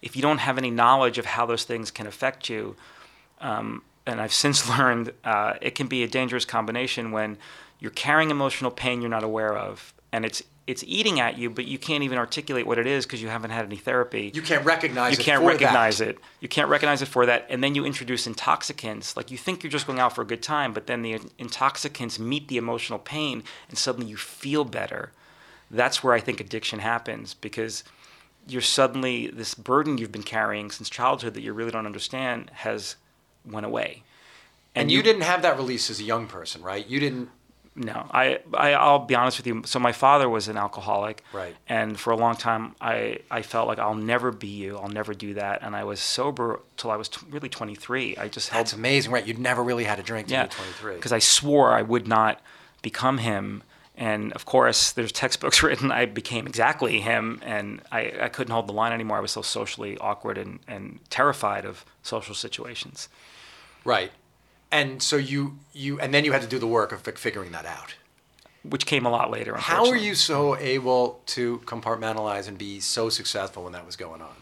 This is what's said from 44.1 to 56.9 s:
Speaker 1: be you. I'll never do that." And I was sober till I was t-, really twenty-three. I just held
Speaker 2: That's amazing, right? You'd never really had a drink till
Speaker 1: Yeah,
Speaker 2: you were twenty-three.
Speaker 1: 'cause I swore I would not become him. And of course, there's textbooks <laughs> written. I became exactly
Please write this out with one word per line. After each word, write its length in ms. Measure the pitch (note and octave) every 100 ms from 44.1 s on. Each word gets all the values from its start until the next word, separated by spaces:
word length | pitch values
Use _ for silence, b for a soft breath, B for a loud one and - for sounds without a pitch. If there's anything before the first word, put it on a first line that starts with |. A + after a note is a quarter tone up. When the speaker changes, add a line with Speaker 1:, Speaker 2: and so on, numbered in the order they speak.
| A#2+ B2
Speaker 1:
be 160 | G#2+ G2+
you. 280 | G2+ G2 G2+
I'll 120 | G2+
never 260 | G#2 G#2+
do 200 | G2+ G#2
that." 280 | G2+ G2+ G2+
And 120 | A2+ G#2
I 80 |
was 160 | G#2 G2+
sober 600 | - - C3+ C3 A#2 A2 - -
till 140 | A2+
I 60 | G#2+
was 120 | G#2+
t-, 160 | - -
really 180 | C#3+ C#3+
twenty-three. 680 | - A2 G#2 - B2+ A#2 G#2
I 100 | G#2
just 200 | A2 G#2
held 100 | A2+ A2+
Speaker 2:
That's 60 |
amazing, 380 | A2 A#2+ C#3 A2
right? 120 | B2
You'd 140 | G2+ A#2
never 240 | B2 B2
really 220 | A#2+ A#2+
had 140 | G#2+ G2+
a 20 |
drink 240 | F#2+ A2+ G2+
till 80 |
Speaker 1:
Yeah, 80 | C3
Speaker 2:
you 60 | -
were 60 |
twenty-three. 440 | - F#2+ F2+ G#2+ F2+
Speaker 1:
'cause 140 | A2
I 80 | A#2
swore 520 | - - D3 D3 B2+
I 100 | A#2
would 260 | A2 A#2+ G#2+
not 320 | A2 A2 - B B B B
become 360 | A2 - B2+ C3+
him. 440 | A2+ G#2 G2+ G2+ - b b -
And 360 | A2+ G#2+ G#2+
of 120 | - -
course, 460 | C3 A#2+ A2+ -
there's 200 | - A2+
textbooks 500 | - C3 - D3 -
<laughs> 20 |
written. 280 | D#3+ C#3 C3+
I 140 | B2 B2
became 400 | G#2 G2+ A#2+ B2
exactly 520 | A2+ A#2 D#3 B2